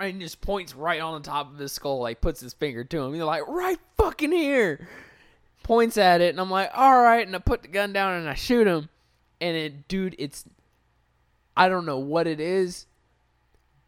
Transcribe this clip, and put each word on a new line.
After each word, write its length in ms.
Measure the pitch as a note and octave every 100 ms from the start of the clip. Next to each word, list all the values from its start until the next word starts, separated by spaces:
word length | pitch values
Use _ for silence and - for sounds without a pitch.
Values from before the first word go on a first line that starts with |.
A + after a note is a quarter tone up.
and 200 | F#3+ F#3+
just 200 | E3 -
points 340 | - G3 E3+
right 260 | B2+ D#3+ D#3
on 220 | D#3+ D#3
the 40 | D3
top 240 | D3 C#3+
of 60 | D3
his 120 | C#3
skull, 300 | - C#3+ C3
like, 200 | A#2+ A#2
puts 200 | E3+ C#3+
his 120 | B2
finger 300 | - D3+ A#2+
to 180 | B2+ E3
him. 120 | C3
He's 80 | D#3+
like, 240 | D#3 D#3+ -
"Right 320 | E4+ F#4 F4 _ -
fucking 360 | G#4 - D4+
here." 560 | F4 C#4+ C4+ F#3+ C#3 F3 - - _ _ _ _ _
Points 340 | - A#3 A#3 A3
at 240 | F#3 F3
it, 100 | F3
and 100 | D#3
I'm 100 | F#3+
like, 200 | F#3+ F#3+
"All 260 | - C4+ B3+
right." 240 | A#3+ A#3
And 100 | F#3+ F#3
I 20 |
put 240 | - -
the 60 | -
gun 240 | F#3+ G3+
down 220 | G3 F#3+
and 140 | F3 D#3+
I 60 |
shoot 320 | C3+ - A#3+ G#3
him. 220 | E3 D3+ _ _ _ _ -
And 160 | E3+ D#3+
it, 300 | D#3 C#3+ -
dude, 300 | F#3+ F#3 -
it's, 260 | C#3+ - - _ _ _ _ _ _ _ _ _ _ -
I 120 | F#3
don't 180 | F#3 E3
know 120 | C3+
what 280 | C#3 E3 E3
it 140 | D#3
is, 460 | E3 F#3+ F3+ - - _ _ _ _ _ _ _ _ _